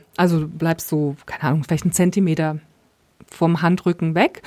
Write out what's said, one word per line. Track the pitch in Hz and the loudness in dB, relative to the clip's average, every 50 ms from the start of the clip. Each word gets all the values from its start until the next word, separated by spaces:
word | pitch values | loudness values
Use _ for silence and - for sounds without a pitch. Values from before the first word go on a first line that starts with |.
| - _ - | -10 _ 0
also | - 185 175 170 156 | 0 2 2 2 0
du | 156 | -2
bleibst | 160 - 156 165 165 165 - - | -4 -4 -4 -2 -2 -2 -2 -4
so, | - 160 151 147 143 143 - - | -4 -2 0 0 -2 -4 -8 -12
keine | - - - 156 | -16 -10 -4 -2
Ahnung, | 127 151 156 135 | -2 0 -2 0
vielleicht | - 165 - - | -2 -2 -2 0
einen | 170 | -2
Zentimeter | - - 175 180 - 202 190 170 156 165 160 156 156 151 - _ _ _ _ _ _ _ _ _ _ - - _ | 0 2 0 2 2 2 2 2 2 0 0 -2 -4 -6 -10 _ _ _ _ _ _ _ _ _ _ -20 -20 _
vom | - - 165 170 170 151 | -4 0 0 2 2 2
Handrücken | 175 170 185 - - 180 170 - 165 165 160 | 2 2 0 2 0 -2 -2 0 -2 -2 2
weg. | 175 254 - - - - | 2 0 0 0 -8 -16